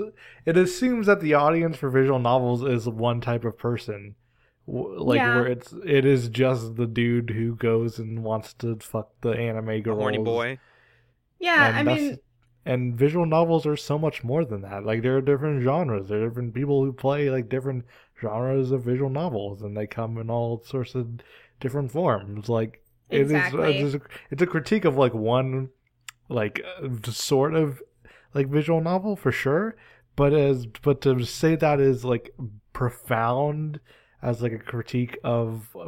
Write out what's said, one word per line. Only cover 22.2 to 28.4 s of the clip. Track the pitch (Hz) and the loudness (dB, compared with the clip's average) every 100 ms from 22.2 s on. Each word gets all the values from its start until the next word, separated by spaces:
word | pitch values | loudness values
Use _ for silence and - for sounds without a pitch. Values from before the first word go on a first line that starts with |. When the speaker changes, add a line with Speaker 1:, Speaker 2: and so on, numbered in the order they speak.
| 98 104 104 | -2 -10 -2
Speaker 1:
Like, | 113 113 - _ _ - | 0 0 -6 _ _ -2
it | 143 | 2
is, | 139 | 4
Speaker 2:
Exactly. | 151 180 147 156 143 | 2 2 2 2 2
Speaker 1:
it | |
is | 143 139 | 0 -2
a, | - - - | -8 -18 -8
it's | 143 | -2
a | 175 | 0
critique | 160 - 214 175 | 0 0 2 2
of, | 135 | 4
like, | 127 | 2
one, | 113 110 127 131 131 135 _ _ _ - - - | 2 2 2 2 -4 -6 _ _ _ -20 -20 -6
like, | 123 107 - - - | -2 -2 -4 -10 -10
uh, | 139 120 110 | -8 -8 -8
sort | 110 - 139 147 | -6 0 2 2
of, | 160 151 131 - _ - - _ | 2 0 -2 -14 _ -20 -20 _
like, | 143 | -2